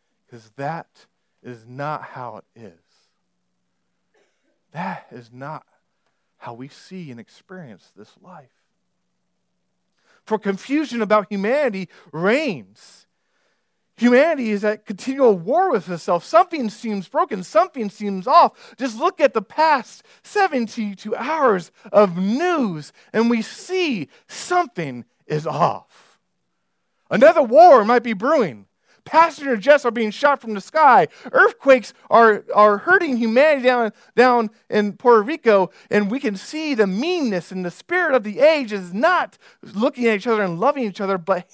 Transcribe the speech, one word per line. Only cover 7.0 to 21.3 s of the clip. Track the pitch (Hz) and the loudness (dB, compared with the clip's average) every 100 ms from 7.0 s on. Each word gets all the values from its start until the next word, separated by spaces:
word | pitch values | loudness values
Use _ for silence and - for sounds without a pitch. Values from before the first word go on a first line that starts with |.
| 156 | -16
and | 117 | -18
experience | 104 _ - 185 143 98 _ | -20 _ -20 -20 -20 -20 _
this | - 214 _ | -20 -20 _
life. | 185 170 131 _ _ _ _ _ _ _ _ _ _ _ _ _ _ _ _ _ | -20 -20 _ _ _ _ _ _ _ _ _ _ _ _ _ _ _ _ _ _
For | - 214 | -8 -6
confusion | 202 196 - 285 294 240 | -4 -8 -4 -4 -4 -6
about | 208 214 196 | 0 -2 -2
humanity | 202 196 277 277 190 180 _ _ | -6 -4 -2 -2 -6 -12 _ _
reigns. | 151 185 262 311 139 95 107 - - _ _ _ _ _ _ _ _ _ - | -4 -2 0 -2 -8 -14 _ -20 -20 _ _ _ _ _ _ _ _ _ -2
Humanity | 240 247 320 294 226 | 2 4 4 0 -4
is | 202 | -2
at | 208 208 - | -2 -4 -10
continual | 196 - 269 254 190 | -12 -8 2 2 2
war | 165 311 381 | 0 0 0
with | 226 175 | -2 -4
itself. | 170 - 175 | -8 -2 -4
Something | - 320 370 320 220 | 2 2 2 -2 -8
seems | - 226 202 175 | -8 -8 -8 -6
broken. | 196 285 196 | -4 -4 -6
Something | 180 311 370 269 208 | -2 -2 -2 -4 -10
seems | - 208 190 196 | -8 -8 -6 2
off. | 330 285 _ - - | 4 4 _ -20 -8
Just | 254 220 | -8 -2
look | 339 381 | -4 0
at | 277 | 0
the | 226 | 0
past | 196 - 320 277 - - _ _ | -6 0 2 0 -4 -18 _ _
seventy-two | - 415 381 277 226 - 208 190 214 220 | -6 -2 0 0 -4 -6 -8 -8 -10 -8
hours | 247 | -6